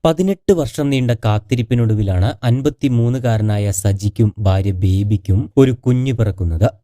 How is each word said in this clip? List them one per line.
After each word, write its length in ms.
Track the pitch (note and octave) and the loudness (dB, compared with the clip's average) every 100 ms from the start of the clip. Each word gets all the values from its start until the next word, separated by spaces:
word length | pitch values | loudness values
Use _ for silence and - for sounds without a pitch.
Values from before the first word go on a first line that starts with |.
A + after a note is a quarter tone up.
| D#3+ | 0
പതിനെട്ട് 460 | D#3+ F#3+ G3 - | 0 0 0 0
വർഷം 360 | F3+ C3 - C#3+ | 0 0 -2 -2
നീണ്ട 220 | C3+ B2 | 0 0
കാത്തിരിപ്പിനൊടുവിലാണ് 1200 | A#2+ A2 G#2+ - B2 A2+ A#2+ A#2 G#2+ G2+ F#2 G#2 - | 0 0 0 -2 -4 0 0 0 0 0 0 0 -2
അൻപത്തിമൂന്നുകാരനായ 1300 | B2 B2 C#3 - C#3 A#2+ A#2 B2+ B2 A2 G#2+ G#2 G#2 | 0 0 0 -2 0 0 0 0 -2 0 0 -2 -2
സജിക്കും 640 | G2 G#2 G2 G2+ - G#2+ - | -2 -2 -2 -4 0 -2 0
ഭാര്യ 320 | G2 F#2+ G2 | 0 0 0
ബേബിക്കും 680 | F#2 F#2 F#2+ G2+ G#2 - F#2 - - | -2 0 0 0 -2 0 -2 0 2
ഒരു 140 | C3 A#2+ B2 | 2 2 0
കുഞ്ഞ് 280 | B2 C3 | 0 0
പിറക്കുന്നത്. 540 | B2 G#2+ F2+ F2 E2 G#2+ - | -2 -2 -2 -4 0 -2 -2